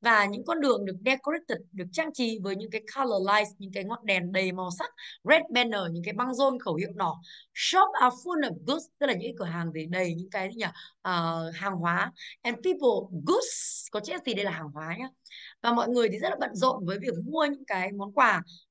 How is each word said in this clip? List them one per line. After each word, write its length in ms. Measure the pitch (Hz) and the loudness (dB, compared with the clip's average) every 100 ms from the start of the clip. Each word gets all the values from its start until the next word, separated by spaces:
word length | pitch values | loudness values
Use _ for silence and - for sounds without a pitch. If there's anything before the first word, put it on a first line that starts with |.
Và 240 | 233 220 202 | 6 6 6
những 200 | 202 - | 0 -2
con 160 | 330 | 2
đường 240 | 285 208 196 | 4 2 0
được 100 | 185 226 | -2 0
decorated, 520 | 262 294 320 - 185 190 | 0 0 -4 -4 -8 -8
được 140 | 190 180 | -10 -6
trang 220 | 320 320 | -4 -4
trí 260 | 302 233 220 | -2 -2 -2
với 120 | 190 190 | -4 -4
những 160 | 220 | -6
cái 100 | 214 220 269 | -8 -6 -4
color 320 | 254 196 190 | 0 2 4
lights, 240 | 208 208 - | 4 2 -4
những 140 | 196 | -10
cái 100 | 196 | -6
ngọn 220 | 196 233 214 | -6 -4 0
đèn 260 | 185 175 | 0 0
đầy 200 | 190 190 | 0 0
màu 180 | 185 180 175 | -2 -6 -6
sắc, 140 | 480 - - - | -8 -12 -18 -4
red 180 | 196 320 320 | 4 4 4
banner, 280 | 247 240 208 175 | 0 2 0 -2
những 120 | 165 | -4
cái 100 | 175 | -4
băng 200 | 208 254 | -4 -2
rôn 260 | 240 269 - | 2 2 2
khẩu 160 | 196 160 | -2 -2
hiệu 160 | 202 180 | -4 -2
đỏ. 260 | 175 160 - - - | -2 -4 -10 -20 -14
Shop 360 | - - 359 427 | -4 2 6 6
are 220 | - 254 - | 6 4 4
full 240 | 359 330 | -2 0
of 180 | 254 170 156 | 0 -2 -2
goods, 200 | 311 - - | -2 -4 -2
tức 80 | 277 | 0
là 60 | |
những 80 | 240 | 0
cái 120 | - 233 | -4 -6
cửa 80 | 180 | -4
hàng 260 | 170 170 | -4 -4
gì 140 | 156 160 | -6 -4
đầy 280 | 180 180 165 | 0 0 -2
những 140 | 190 | -4
cái 200 | 202 190 | -4 -4
gì 60 | 233 | -4
nhỉ? 100 | 185 - - _ | -6 -6 -18 _
Ờ, 480 | 185 175 165 165 165 | -2 0 0 -2 -4
hàng 220 | 170 196 185 | -6 -4 -2
hóa. 360 | 170 180 220 - - - | 0 0 0 -6 -18 -8
And 140 | 240 233 | -6 -2
people, 680 | 370 349 269 202 190 170 147 | 0 2 4 2 0 -4 2
goods, 600 | 427 - - - - - | 2 0 -4 -6 -8 -6
có 80 | 208 | -6
chữ 140 | 208 359 262 | -6 -6 -4
gì 80 | |
đây 120 | 196 202 | -2 -2
là 60 | |
hàng 180 | 165 151 | -4 -8
hóa 220 | 143 160 185 | -10 -8 -8
nhá. 80 | 262 - - - - - | -10 -14 -20 -20 -20 -4
Và 120 | - | 2
mọi 160 | 240 233 | 2 4
người 200 | 247 226 | 4 2
thì 100 | 190 | 2
rất 100 | - | 0
là 60 | - | 0
bận 160 | 262 208 | -2 2
rộn 300 | 254 214 175 | 2 2 -2
với 140 | 202 | -2
việc 140 | 254 175 233 | -4 -4 -2
mua 200 | 320 294 | 0 0
những 200 | 285 - | 0 -4
cái 260 | 190 185 | -2 -2
món 220 | 202 202 | -4 -2
quà, 300 | 202 240 180 - - _ | 4 4 4 -2 -14 _